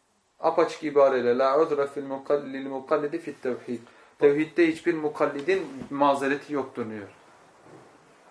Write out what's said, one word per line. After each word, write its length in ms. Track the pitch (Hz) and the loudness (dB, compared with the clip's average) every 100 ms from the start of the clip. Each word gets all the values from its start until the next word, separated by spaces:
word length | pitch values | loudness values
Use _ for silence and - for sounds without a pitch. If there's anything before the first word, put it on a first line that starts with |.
| _ _ _ _ | _ _ _ _
Apaçık 440 | 160 160 160 - | 0 2 0 -2
ibareyle. 540 | 151 143 135 131 120 120 | -2 4 4 4 2 2
La 220 | 135 139 | 2 4
uzra 260 | 160 147 139 | 2 0 -2
fil 160 | - | -6
mukall-, 500 | 139 135 135 147 139 | -10 -10 -2 -2 -2
lil 140 | 135 139 | -10 -8
mukallidi 520 | 135 131 156 147 160 | -10 -2 -2 -2 -6
fit 240 | - - | -10 -8
tevhid. 380 | 131 117 - 117 - - - _ | -6 -6 -8 -10 -12 -20 -20 _
Tevhidde 480 | 143 143 156 - 170 | 4 4 0 2 2
hiçbir 280 | 160 - | 2 -2
mukallidin 720 | 160 151 - 147 139 139 190 156 135 120 | -2 -4 -2 -2 -2 -2 -2 -2 -10 -10
mazereti 600 | 139 143 139 135 139 - | 2 2 4 0 -2 -4
yoktur 380 | 143 131 - 113 | -6 -6 -8 -10
diyor. 180 | 107 98 - - - - _ - - - _ _ _ _ | -10 -14 -18 -20 -20 -20 _ -20 -20 -20 _ _ _ _